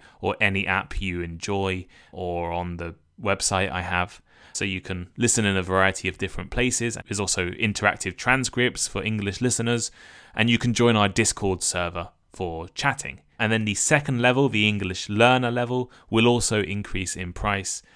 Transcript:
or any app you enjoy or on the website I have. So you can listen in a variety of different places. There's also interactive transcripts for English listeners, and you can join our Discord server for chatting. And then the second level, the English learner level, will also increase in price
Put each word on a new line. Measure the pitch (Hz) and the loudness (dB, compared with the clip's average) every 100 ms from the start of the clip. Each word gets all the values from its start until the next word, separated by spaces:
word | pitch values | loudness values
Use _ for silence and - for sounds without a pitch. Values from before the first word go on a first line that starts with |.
| - - | -12 -6
or | 92 - | -4 2
any | 101 98 95 | 2 2 0
app | 95 - - | -2 -2 -6
you | 98 87 | -4 -4
enjoy | 85 82 - 98 95 92 - - - | -6 -8 -4 -2 -2 -4 -8 -20 -18
or | - 90 87 85 | -8 -6 -4 -4
on | 85 87 87 | -4 -6 -6
the | 85 - _ - | -10 -12 _ -6
website | 101 98 - 95 95 | -2 0 0 0 0
I | 90 | -2
have. | 87 90 90 - _ _ - | -2 -2 -2 -6 _ _ -14
So | - 98 | -6 -4
you | 92 | -4
can | - 92 90 - | -6 -8 -8 -2
listen | 117 113 101 | 2 4 2
in | 95 | 2
a | |
variety | 90 95 95 - 92 | 2 2 2 2 -4
of | - | -4
different | 95 - - | -6 -8 -8
places. | 123 127 - 117 - - | -2 -2 0 -2 -6 -6
There's | 104 | -4
also | 95 - 90 | -2 -2 -2
interactive | - 104 101 104 - 98 - | -2 -2 0 0 0 -4 -4
transcripts | 123 131 127 - 123 - - | 0 0 0 0 0 0 -4
for | - | -4
English | 110 107 101 98 | -4 -2 -2 -2
listeners, | 123 - 117 120 - - - - - | 0 0 0 -2 -4 -10 -20 -20 -8
and | - 117 | 0 2
you | 117 | 4
can | 123 | 2
join | 110 120 110 | 4 6 6
our | 101 | 4
Discord | 101 110 - 101 90 | 2 0 0 -2 -2
server | - 90 85 87 85 - _ | -2 -2 -4 -4 -10 -14 _
for | - 90 82 85 | -8 -6 -6 -10
chatting. | - 143 135 67 - _ - | -4 -2 -2 -6 -14 _ -2
And | 110 | 0
then | 113 107 | 2 0
the | 101 | 0
second | - 151 147 123 | 2 2 2 2
level, | 123 127 139 | 4 4 4
the | 110 107 | 4 2
English | 104 92 92 - | 2 -2 -4 -2
learner | 104 120 127 120 | 4 6 6 2
level, | 123 120 127 123 - - | -2 -2 -2 -4 -10 -2
will | 113 117 | 4 6
also | 120 - 107 | 4 2 0
increase | 98 101 - 98 92 - | 0 -4 -6 -6 -4 -6
in | 90 | -8
price | - 104 98 - - - | -4 -2 -2 -4 -8 -12